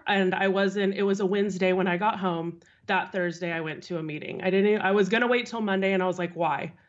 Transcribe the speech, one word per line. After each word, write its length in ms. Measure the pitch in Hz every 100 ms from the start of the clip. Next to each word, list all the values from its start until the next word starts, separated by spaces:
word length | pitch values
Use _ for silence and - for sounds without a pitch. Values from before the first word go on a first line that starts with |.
| -
And 280 | 196 185
I 140 | 185 196
wasn't, 460 | 190 196 196 196
it 80 | 196
was 180 | 202 196
a 60 | 190
Wednesday 460 | 202 202 180 185
when 160 | 185 185
I 80 | 175
got 240 | 208 208
home. 400 | 180 170 170 165 _ _ -
That 240 | 190 -
Thursday, 400 | 196 175 170 175
I 100 | 165
went 200 | 156 147
to 140 | - 175
a 40 |
meeting. 400 | 156 151 - -
I 60 | 190
didn't, 300 | 190 208 214
I 100 | 190
was 160 | 202 185
gonna 180 | 226 240
wait 200 | 247 240
till 140 | 233
Monday, 300 | 214 190 190
and 100 | 190
I 40 | 185
was 120 | 180
like, 180 | 170 170
"Why?" 360 | 165 143 - -